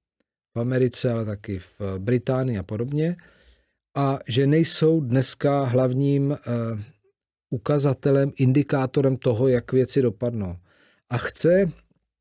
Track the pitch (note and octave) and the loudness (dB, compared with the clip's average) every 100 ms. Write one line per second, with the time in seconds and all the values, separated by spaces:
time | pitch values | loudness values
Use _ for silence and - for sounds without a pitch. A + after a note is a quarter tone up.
0 | _ _ _ _ _ A#2 A#2+ B2+ B2+ - | _ _ _ _ _ -6 -2 0 0 0
1 | B2+ A#2 G#2+ G2+ - F#2+ - _ G2+ F#2+ | -2 -2 -4 -8 -8 -10 -10 _ -8 -6
2 | G2 B2 B2+ C3 C3 G#2+ E2+ G#2+ B2+ D3 | -2 -2 0 -2 -2 -4 -6 -6 -4 -2
3 | D#3+ F3 - _ _ _ _ _ _ - | -2 -4 -12 _ _ _ _ _ _ -2
4 | C#3 C#3 - A#2 C#3 D#3 E3 - D#3 E3 | -2 -2 -2 0 4 4 2 2 2 2
5 | C3 B2+ B2+ - C#3+ C#3+ C3 B2+ C3 B2+ | 2 0 0 0 0 0 2 2 2 2
6 | C#3+ C#3+ C#3 C#3+ - A#2+ A2+ A2 G#2+ _ | 2 2 0 -2 -4 -4 -4 -6 -10 _
7 | _ _ _ _ _ B2 - D3 C#3 B2+ | _ _ _ _ _ -6 -2 0 0 0
8 | C#3+ C#3 C#3 - C3 C3+ C#3 C#3 C3 - | 0 2 0 2 2 2 2 -2 0 0
9 | C3+ C3 C3+ A2 C3 B2 - C3 B2 C#3 | 0 0 -2 0 2 2 2 0 2 2
10 | B2 G2+ B2 A#2 F#2+ F2 _ _ _ _ | 0 0 -4 -4 -6 -8 _ _ _ _
11 | _ B2 - - D#3+ F3+ F#3 - _ _ | _ -6 -4 0 2 4 2 -4 _ _
12 | _ _ | _ _